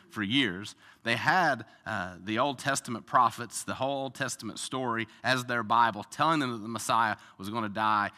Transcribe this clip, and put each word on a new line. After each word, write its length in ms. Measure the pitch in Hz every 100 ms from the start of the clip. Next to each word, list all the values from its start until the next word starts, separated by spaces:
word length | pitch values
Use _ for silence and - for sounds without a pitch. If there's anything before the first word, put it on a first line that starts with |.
| -
for 140 | -
years. 520 | 101 131 120 90 104 - - -
They 100 | 117
had, 520 | 117 101 180 165 123 104 - -
uh, 280 | 104 90 90
the 140 | 92 110
Old 200 | 143 131
Testament 480 | 139 135 - 113 -
prophets, 560 | 139 117 - 120 -
the 120 | -
whole 300 | 98 135 139
Old 100 | 135
Testament 440 | 127 131 - 110 -
story 480 | - 131 127 113 113 -
as 220 | 120 127
their 180 | 120 120
Bible, 400 | 107 117 117 104
telling 360 | 101 - 151 165
them 120 | 127
that 100 | 117
the 60 | 107
Messiah 480 | 113 - 113 113 101 - -
was 120 | 98
gonna 180 | 117 107
die 420 | 101 107 107 101